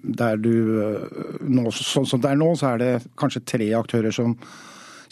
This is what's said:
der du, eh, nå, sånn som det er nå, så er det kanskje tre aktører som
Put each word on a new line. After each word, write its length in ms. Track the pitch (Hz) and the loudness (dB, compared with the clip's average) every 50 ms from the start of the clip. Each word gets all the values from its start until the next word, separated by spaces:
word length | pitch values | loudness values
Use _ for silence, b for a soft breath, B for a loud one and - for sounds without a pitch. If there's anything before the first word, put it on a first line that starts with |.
| - | -6
der 320 | - - 107 117 113 110 | -4 -2 0 0 0 0
du, 180 | 110 107 117 113 117 113 110 110 107 104 | 2 2 2 4 4 2 2 2 0 0
eh, 260 | 107 104 104 - - - - - - - - | 0 -2 -4 -6 -8 -10 -10 -10 -10 -10 -6
nå, 320 | - 139 127 127 120 113 - | -2 2 2 2 2 0 -2
sånn 340 | - - - - 143 131 | -4 -4 -2 0 0 0
som 140 | - - 123 | 2 0 0
det 100 | 120 143 | 2 2
er 60 | 139 | 2
nå, 160 | 143 156 165 170 | 4 4 2 2
så 220 | 131 143 131 120 | 2 0 0 0
er 40 | 113 | 2
det 380 | 123 127 123 117 - - - | 0 0 0 0 -4 -6 -6
kanskje 300 | - 147 135 - 123 - | -2 -2 -2 -2 -2 -6
tre 260 | - - 117 107 107 113 | -4 -2 0 0 2 0
aktører 400 | 113 113 - - 117 107 110 101 | 0 0 0 0 0 0 0 0
som 240 | - 117 117 117 - B B B B B B B B B B B B B B | 0 0 0 0 -2 B B B B B B B B B B B B B B